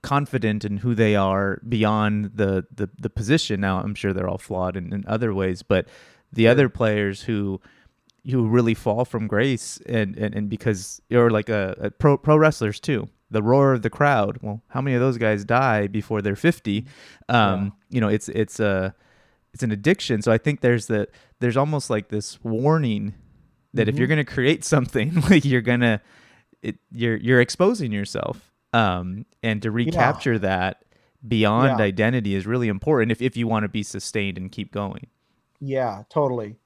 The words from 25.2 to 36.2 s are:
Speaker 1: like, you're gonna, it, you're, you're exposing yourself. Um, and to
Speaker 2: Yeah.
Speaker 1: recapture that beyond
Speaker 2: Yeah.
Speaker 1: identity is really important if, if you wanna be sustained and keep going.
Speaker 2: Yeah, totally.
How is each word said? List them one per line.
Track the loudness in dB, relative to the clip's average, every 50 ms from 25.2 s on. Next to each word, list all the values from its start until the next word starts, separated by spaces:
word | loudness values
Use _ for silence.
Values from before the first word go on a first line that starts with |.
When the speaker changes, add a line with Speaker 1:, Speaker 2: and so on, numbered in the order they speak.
| 4 6
Speaker 1:
like, | 6 6 6
you're | 4 0 2 2
gonna, | 2 0 2 4 2 2 0 _ _ _ -20 _ _ _ _ _ _ _ _ -10
it, | -10 -10 _ _ _ -8
you're, | -4 -2 -2 -2
you're | -2 2 4 6 6
exposing | 6 4 2 2 2 2 2 0 -2 -4 -4
yourself. | -4 -6 -6 -6 -6 -4 -6 -6 -8 _ _ _ _ _ _ 2
Um, | 2 2 2 0 -2 -4 -6 -8 -10 -12 _ _ _ -4
and | -2 -2 -2 -2
to | -2
Speaker 2:
Yeah. | -2
Speaker 1:
recapture | 0 -2 0 2 2 2 2 2 0 -2 0 0 0
that | 0 0 0 0 -2 -4 -4 _ _ _ _ _ _ _ _ _ -8
beyond | -2 0 2 4 4 4 4 4 2 2 2
Speaker 2:
Yeah. | 2
Speaker 1:
identity | 0 2 2 0 2 2 0 -2 -2 -2
is | -2 -2
really | -2 -2 0 0 0
important | -2 -2 0 0 2 2 2 2 0
if, | 0 -2
if | -4 -2
you | -2 -2 0
wanna | 0 0 -2 -2
be | -4 -6 -8
sustained | -6 -10 -10 -10 -6 -4 -4 -4 -4 -6 -8
and | -10 -12 -10
keep | -10 -12 -8 -6
going. | -6 -6 -6 -8 -12 -16 _ _ _ _ _ _ _ _ _ _ _
Speaker 2:
Yeah, | -8 -4 -4 -2 -2 -2 -4 -8 -14 _
totally. | -2 0